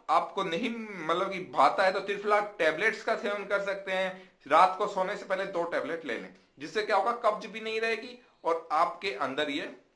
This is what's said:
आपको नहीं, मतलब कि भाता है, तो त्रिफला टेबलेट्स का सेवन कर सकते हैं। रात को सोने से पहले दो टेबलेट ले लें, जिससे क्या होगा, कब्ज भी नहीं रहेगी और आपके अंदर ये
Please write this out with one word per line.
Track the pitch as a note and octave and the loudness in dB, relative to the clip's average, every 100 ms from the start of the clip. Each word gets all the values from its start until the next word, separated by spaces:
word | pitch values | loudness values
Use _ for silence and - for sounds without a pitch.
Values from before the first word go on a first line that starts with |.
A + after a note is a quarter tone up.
| - | 2
आपको | E3 - G3 | 2 2 -2
नहीं, | F3+ E3+ A#3+ A#3 G#3+ F#3 D#3+ | -2 -2 -2 -6 -8 -6 -2
मतलब | F3 F#3+ | 0 0
कि | F#3 | -4
भाता | B2+ D3 B3+ - | -2 6 6 6
है, | F#3+ | 2
तो | G3 | 2
त्रिफला | G3 G3+ G#3 G#3 | -2 -4 2 2
टेबलेट्स | G#3 - D#3+ D#3 A3 G#3+ | 2 2 2 2 0 0
का | - A3 | -2 -2
सेवन | G#3 G3+ | -2 -4
कर | G3 G3 | -2 -2
सकते | G3 G3 F#3+ | -2 -6 -4
हैं। | F#3 F#3+ F#3 - _ C3+ | -2 -4 -6 -16 _ 4
रात | D#3 F#3 - | 6 8 4
को | G3+ | -2
सोने | F#3+ F#3 G3+ | -2 -2 -4
से | |
पहले | G3 F#3+ | -4 -4
दो | G3 E3+ | -2 -4
टेबलेट | E3+ C#3 C3+ E3 | -2 -2 -2 -6
ले | D3 G#2+ | -6 -6
लें, | F#2 - _ - | -8 -18 _ -16
जिससे | D#3 G#3+ | -8 -4
क्या | G#3 G3 | 2 2
होगा, | A#3 | 2
कब्ज | A#3 A3 F#3+ G#3+ | 0 0 0 -4
भी | G#3+ | -10
नहीं | A3 A3 | -6 -2
रहेगी | A3+ A3 B3 B3 _ _ | -2 -2 -6 -16 _ _
और | E3 E3 - | -2 -2 0
आपके | E3 - - G3 | 2 2 0 -6
अंदर | - C3 C3+ D3 | -4 -4 -2 -2
ये | D3 A3 - _ | -4 -6 -12 _